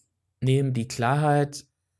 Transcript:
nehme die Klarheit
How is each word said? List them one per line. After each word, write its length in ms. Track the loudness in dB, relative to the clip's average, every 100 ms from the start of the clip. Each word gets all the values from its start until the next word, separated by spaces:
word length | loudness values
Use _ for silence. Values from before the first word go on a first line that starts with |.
| _ _ _ -6
nehme 300 | 0 0 0
die 160 | -2 -6
Klarheit 800 | -2 0 2 2 2 0 -4 -20 _ _